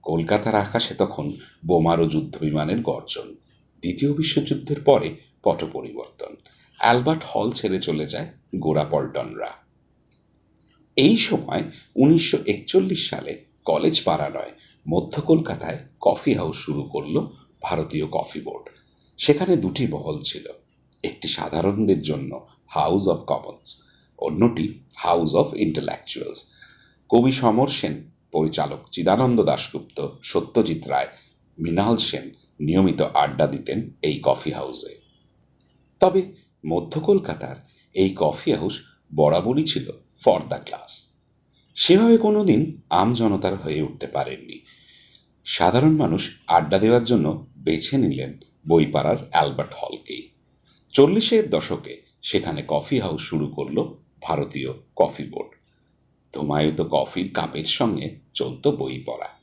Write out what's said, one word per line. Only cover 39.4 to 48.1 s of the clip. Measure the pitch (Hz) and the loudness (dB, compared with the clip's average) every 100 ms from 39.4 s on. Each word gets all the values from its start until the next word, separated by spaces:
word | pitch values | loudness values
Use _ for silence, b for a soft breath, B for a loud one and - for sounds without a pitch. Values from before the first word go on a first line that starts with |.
| 98 135 | 2 0
ছিল | 156 - - - _ _ | 0 -2 -6 -14 _ _
for | - 90 | 4 4
the | 76 - - | 0 -10 -10
class। | - - - - _ _ _ _ _ _ | -12 -10 -10 -12 _ _ _ _ _ _
সেভাবে | - - 180 233 226 | -4 6 6 8 6
কোনোদিন | 214 208 196 117 160 - _ | 6 4 4 4 2 -6 _
আমজনতার | 85 101 117 113 95 95 95 | 2 2 2 2 2 0 -4
হয়ে | 80 76 | -4 -4
উঠতে | 76 - - | -4 -6 -8
পারেননি। | 69 - 65 - - b b b b b b b _ | -6 -6 -8 -14 -20 b b b b b b b _
সাধারণ | - - 90 117 151 156 | -8 2 4 6 4 4
মানুষ | 107 80 - - - | 2 0 -4 -12 2
আড্ডা | 85 76 95 | 2 4 2
দেওয়ার | 110 120 | 6 4
জন্য | 117 117 78 78 - - | 4 2 2 -2 -10 -8
বেছে | 67 80 - 135 | -2 -2 0 0
নিলেন | 101 | 0